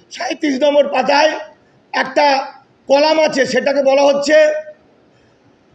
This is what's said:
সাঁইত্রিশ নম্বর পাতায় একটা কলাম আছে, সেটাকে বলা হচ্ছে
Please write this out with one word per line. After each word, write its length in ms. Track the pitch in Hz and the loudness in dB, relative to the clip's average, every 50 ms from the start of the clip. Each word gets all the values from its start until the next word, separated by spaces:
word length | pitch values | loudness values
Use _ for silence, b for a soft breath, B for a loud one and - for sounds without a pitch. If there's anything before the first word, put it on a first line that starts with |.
| b b | b b
সাঁইত্রিশ 440 | - - 339 - 330 - 311 294 262 247 | -12 -10 -8 -8 -6 -4 -4 -4 -2 0
নম্বর 220 | 302 285 285 294 277 - | 0 2 2 2 0 0
পাতায় 440 | - 262 226 277 277 285 311 311 311 311 - - - _ _ _ _ _ _ - | -2 -2 -2 0 2 2 2 0 -2 -4 -12 -16 -20 _ _ _ _ _ _ -8
একটা 340 | - 262 - - - 311 294 285 269 269 277 - - - _ _ _ _ _ - | -6 -6 -6 -2 0 0 2 2 2 0 -4 -8 -16 -20 _ _ _ _ _ 0
কলাম 280 | 269 285 302 311 311 311 | 2 2 2 2 2 2
আছে, 220 | 311 302 - 277 247 | 0 0 0 -2 -2
সেটাকে 360 | - 214 254 226 285 269 285 | -2 -2 -2 -2 0 -2 0
বলা 200 | 262 269 269 277 | 0 2 2 4
হচ্ছে 340 | 277 285 277 285 - 294 302 311 302 302 302 311 311 - - _ _ _ _ _ _ _ _ _ _ _ _ _ _ _ _ _ _ _ | 2 2 2 0 0 2 4 4 4 2 0 -4 -10 -12 -20 _ _ _ _ _ _ _ _ _ _ _ _ _ _ _ _ _ _ _